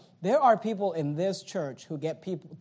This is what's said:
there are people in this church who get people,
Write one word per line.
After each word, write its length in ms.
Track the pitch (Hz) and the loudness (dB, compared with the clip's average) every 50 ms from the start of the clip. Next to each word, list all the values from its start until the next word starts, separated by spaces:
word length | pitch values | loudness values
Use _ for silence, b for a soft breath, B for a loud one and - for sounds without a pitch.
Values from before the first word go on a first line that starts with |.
| b b b b | b b b b
there 180 | 165 196 254 311 | 0 2 4 6
are 160 | 277 240 220 | 6 6 6
people 380 | - - 220 220 190 202 190 165 | 4 2 -2 -2 0 -2 -2 0
in 220 | 165 147 147 147 | 0 -2 -2 0
this 260 | 156 185 196 185 185 | 0 0 0 -2 -4
church 440 | - - - 185 151 135 131 - - | -6 -8 -6 -4 -4 -4 -6 -10 -10
who 120 | - 165 | -10 -8
get 240 | 139 143 160 160 - | -6 -4 -6 -6 -6
people, 340 | - 185 180 151 - 143 - - | -8 -8 -8 -8 -8 -12 -8 -4